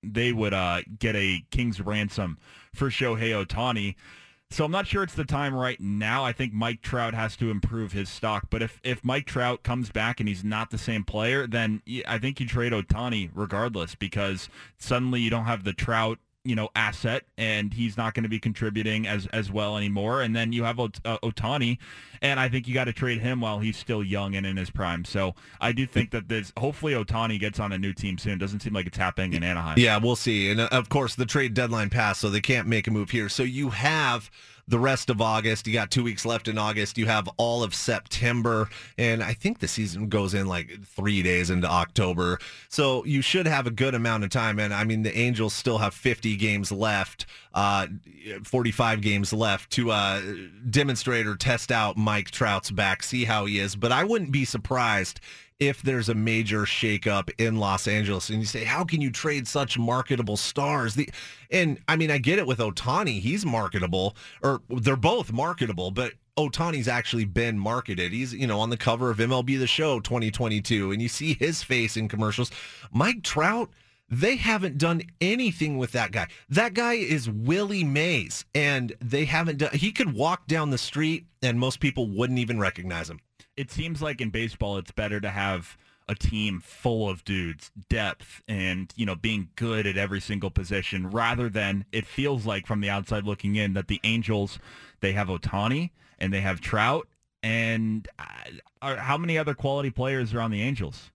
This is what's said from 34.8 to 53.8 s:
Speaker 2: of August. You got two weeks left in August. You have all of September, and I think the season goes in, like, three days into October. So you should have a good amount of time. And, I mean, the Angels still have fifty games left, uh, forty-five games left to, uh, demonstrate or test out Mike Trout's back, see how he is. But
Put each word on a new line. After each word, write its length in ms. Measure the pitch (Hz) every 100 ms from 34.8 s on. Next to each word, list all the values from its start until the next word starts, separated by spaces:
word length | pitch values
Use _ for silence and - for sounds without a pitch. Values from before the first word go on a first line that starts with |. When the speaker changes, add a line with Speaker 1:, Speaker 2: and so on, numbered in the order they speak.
| 131 135 -
Speaker 2:
of 100 | 113
August. 460 | 113 110 110 107 110
You 60 |
got 180 | 113 104
two 120 | 131
weeks 220 | 120 101 113
left 220 | 113 -
in 100 | 107
August. 400 | 107 107 101 -
You 80 | 110
have 240 | 107 95 -
all 260 | 117 120
of 120 | 110 -
September, 920 | - 110 - - 120 120 117 113 107 - - -
and 240 | 117 113
I 120 | 110
think 260 | 120 196 233
the 80 | -
season 420 | - 104 85 107
goes 240 | 104 98
in, 140 | 98 98
like, 320 | 87 85 92
three 380 | 101 - 101 101
days 300 | 87 90 87
into 180 | 90 85
October. 680 | 87 85 - 95 87 90 90 - - -
So 380 | - 139 131 135
you 160 | 139
should 240 | 131 185 165
have 220 | 147 123
a 40 |
good 220 | 113 131
amount 300 | 123 117 113
of 80 | 101
time. 260 | 127 113 104
And, 160 | 104
I 100 | 101
mean, 200 | 110 110
the 120 | 110 110
Angels 380 | 120 113 110
still 240 | - 131 110
have 160 | 104
fifty 420 | - 131 117 110 101
games 360 | 107 101 98
left, 560 | 98 110 101 95 - - - -
uh, 320 | - 101 101 92 101 - 76 90 101
forty-five 580 | 101 127 120 101 117 110
games 300 | 104 101 98
left 400 | 107 110 98 -
to, 180 | - 117
uh, 300 | 104 98 98 95 95 92 98 123
demonstrate 600 | 123 139 117 - 117 107
or 80 | 98
test 360 | 127 120 -
out 240 | 117 107 98
Mike 360 | 107 104 101
Trout's 400 | - 113 98 -
back, 320 | 95 98 95
see 220 | - 127 113
how 200 | 110 101
he 140 | 104
is. 160 | 98
But 160 | 101